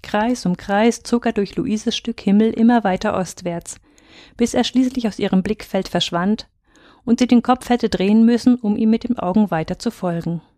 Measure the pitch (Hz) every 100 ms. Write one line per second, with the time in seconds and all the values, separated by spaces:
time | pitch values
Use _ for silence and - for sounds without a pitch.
0 | - 208 220 247 180 180 - 202 233 226
1 | - 240 233 220 196 - - 214 240 -
2 | - 226 - 202 220 220 226 240 208 185
3 | 214 190 185 - 175 170 - - _ _
4 | _ - - - 233 254 240 247 254 262
5 | 226 - 190 185 185 214 - 190 185 175
6 | - 170 185 220 - _ _ _ _ _
7 | - 233 247 240 233 254 - 240 226 -
8 | 185 214 226 240 247 240 208 208 220 226
9 | 233 240 180 185 208 165 160 185 240 -
10 | 180 170 165 170 _